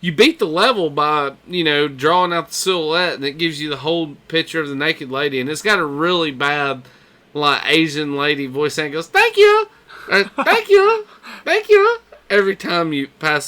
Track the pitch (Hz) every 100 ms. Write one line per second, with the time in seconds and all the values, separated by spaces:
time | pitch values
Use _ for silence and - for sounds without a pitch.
0 | 175 147 247 330 185 156 220 233 156 143
1 | 147 151 139 135 - 180 160 147 147 135
2 | 143 180 180 170 160 - - 185 156 160
3 | 180 135 139 143 165 147 151 139 143 170
4 | 160 139 _ 165 160 160 147 139 151 147
5 | 139 131 147 131 127 151 202 208 156 143
6 | 165 180 160 131 143 147 143 131 127 -
7 | _ _ _ 147 147 139 - 156 165 143
8 | 151 143 143 147 139 131 147 - 151 147
9 | 165 370 453 440 415 427 427 _ _ -
10 | - - 208 - 277 403 427 403 392 440
11 | 427 - - - - 370 427 415 403 466
12 | _ - _ 202 196 196 - 175 165 147
13 | 135 _ 156 151